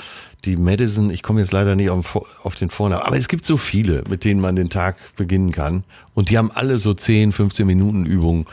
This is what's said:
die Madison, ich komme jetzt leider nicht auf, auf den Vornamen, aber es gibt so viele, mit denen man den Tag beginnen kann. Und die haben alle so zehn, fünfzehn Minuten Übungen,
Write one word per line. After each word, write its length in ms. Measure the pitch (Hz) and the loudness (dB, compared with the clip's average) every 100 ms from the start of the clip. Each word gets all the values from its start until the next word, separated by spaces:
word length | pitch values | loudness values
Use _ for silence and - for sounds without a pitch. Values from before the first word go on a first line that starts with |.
| - - - - | -20 -20 -20 -10
die 140 | 95 87 | -4 0
Madison, 520 | 87 101 120 104 104 | 2 2 0 0 0
ich 140 | 90 | 0
komme 160 | - 110 | 0 0
jetzt 120 | 95 | 2
leider 220 | 95 101 98 | 2 2 2
nicht 140 | 98 | 2
auf, 300 | 90 85 107 - - | 0 -2 -6 -8 -10
auf 100 | - | -10
den 160 | - 90 | -6 -6
Vornamen, 320 | - 104 90 | -2 -2 0
aber 140 | - 135 | 0 -2
es 100 | 127 | -2
gibt 160 | 165 - | -2 0
so 120 | 151 | 0
viele, 460 | - 101 107 71 - | 0 0 2 0 -2
mit 160 | 95 | -4
denen 160 | 107 98 | 0 0
man 140 | 92 92 | 2 0
den 140 | 87 | 0
Tag 280 | 95 90 92 - - | 0 -2 -4 -10 -6
beginnen 360 | 90 95 92 | 0 2 0
kann. 320 | 80 76 90 - - - | 0 -2 -4 -6 -14 -6
Und 160 | - 95 | -2 2
die 80 | 117 | 2
haben 140 | 110 | 0
alle 260 | - 131 127 | -2 -2 0
so 160 | 101 | 0
zehn, 380 | 92 - 107 107 | 0 2 2 2
fünfzehn 340 | 101 101 - 98 | 2 0 0 2
Minuten 400 | 92 101 104 85 | 2 2 0 0
Übungen, 400 | 92 82 82 78 | 2 2 0 -2